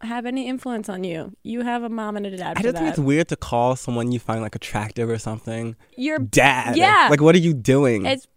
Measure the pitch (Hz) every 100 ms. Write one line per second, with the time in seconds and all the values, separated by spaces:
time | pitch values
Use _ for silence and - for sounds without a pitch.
0 | 226 240 240 262 247 262 254 226 208 185
1 | 185 160 - 202 226 233 240 240 233 226
2 | 214 208 202 185 165 170 233 165 160 156
3 | 139 147 170 143 - 120 123 131 - 120
4 | 120 120 - 113 107 - - 107 104 120
5 | 113 113 113 110 - 113 117 113 _ -
6 | 277 311 107 - 135 127 117 320 381 415
7 | 254 147 156 175 165 139 117 135 135 107
8 | 95 269 -